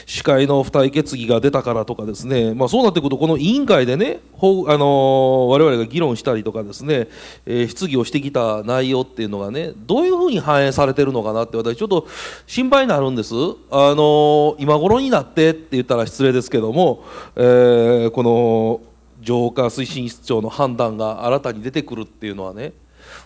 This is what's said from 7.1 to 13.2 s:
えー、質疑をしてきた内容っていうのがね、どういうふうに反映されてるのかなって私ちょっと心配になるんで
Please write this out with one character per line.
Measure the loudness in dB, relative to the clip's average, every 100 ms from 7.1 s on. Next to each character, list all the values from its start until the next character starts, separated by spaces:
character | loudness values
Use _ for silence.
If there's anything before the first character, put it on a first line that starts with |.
| -10 -20 -18 -6
え | -2
ー、 | -2
質 | -4 -4
疑 | -2
を |
し | -2
て | -4
き | -4
た | -2 -2 -2
内 | -2 -2 0
容 | -2
っ | -4
て | -6
い | -8
う |
の | -6
が | -8
ね、 | -8 -10
ど | -12 -4 0
う | 0
い |
う | 0
ふ | 0
う |
に | -2
反 | 0 2 2
映 |
さ | 2
れ | 0
て | 2
る | 0
の | -2
か | -4
な | -4
っ | -4
て | -4
私 | -4 -4
ち |
ょ |
っ | -2
と | -2 -2 -12 -16 -18 -10
心 | -6 2
配 | 2
に | 2
な | 0
る | 0
ん |
で | -2